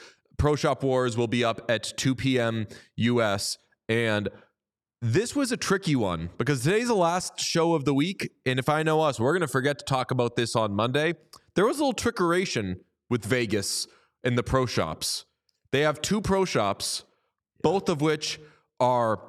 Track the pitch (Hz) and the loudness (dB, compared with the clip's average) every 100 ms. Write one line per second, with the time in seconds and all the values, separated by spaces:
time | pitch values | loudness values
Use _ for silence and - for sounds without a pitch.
0 | - _ _ - 147 147 151 131 135 127 | -20 _ _ 0 0 2 0 0 0 2
1 | 127 113 113 120 117 113 - 110 - - | 0 0 0 2 0 0 -2 -2 -2 -4
2 | 135 127 135 127 117 113 104 - - - | -2 0 0 0 0 -2 -6 -12 -12 -2
3 | 113 120 107 101 - - _ _ - 113 | 2 2 2 0 -4 -8 _ _ -2 0
4 | 117 104 101 - _ _ _ _ _ - | 2 0 -2 -8 _ _ _ _ _ -6
5 | 117 147 240 285 254 240 - 190 175 131 | 0 0 0 -2 -2 -2 0 0 2 0
6 | 98 82 85 - 127 139 131 214 240 214 | 0 -2 -6 -4 -2 0 2 0 2 2
7 | 165 180 - - - 170 165 165 139 139 | 2 0 -4 -6 -2 0 2 2 2 2
8 | 175 196 - _ 131 127 139 151 160 156 | 0 -2 -8 _ -4 -2 0 2 2 2
9 | 156 113 123 180 147 135 135 143 - 131 | 2 2 0 0 0 0 0 -2 -2 -2
10 | 127 127 120 123 117 117 107 101 117 139 | 0 0 0 0 0 0 0 0 0 2
11 | 160 165 _ - _ - 226 294 285 - | 0 -2 _ -20 _ 2 2 2 0 0
12 | 240 - 170 175 190 120 95 90 _ _ | -2 0 0 0 0 -4 -4 -6 _ _
13 | - 120 104 123 113 104 - - - - | -4 -2 0 0 0 -2 -2 -6 -8 -12
14 | _ _ 127 120 101 131 123 113 82 76 | _ _ -2 -2 0 0 0 0 -2 -4
15 | - - - _ _ _ _ 131 151 147 | -6 -6 -10 _ _ _ _ 0 0 0
16 | - 208 190 190 185 123 101 101 - - | -2 -2 0 0 0 0 0 -2 -4 -8
17 | - _ _ _ _ _ 151 190 196 151 | -10 _ _ _ _ _ 2 2 0 0
18 | 156 151 - - - _ _ - 123 123 | 0 0 -4 -10 -14 _ _ 0 2 2
19 | 113 104 | 2 0